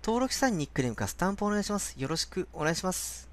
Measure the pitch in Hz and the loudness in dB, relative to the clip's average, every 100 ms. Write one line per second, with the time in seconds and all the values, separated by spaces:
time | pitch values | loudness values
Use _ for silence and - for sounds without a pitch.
0 | - 233 254 - 269 190 143 - 127 110 | 2 2 2 2 2 2 0 2 0 0
1 | 101 - 180 202 208 208 196 202 - - | -4 0 0 2 2 2 0 -2 -2 -4
2 | 135 165 - - 175 - 151 165 185 - | -2 -2 -2 -4 -4 0 0 2 0 -2
3 | - - - | -4 -8 -14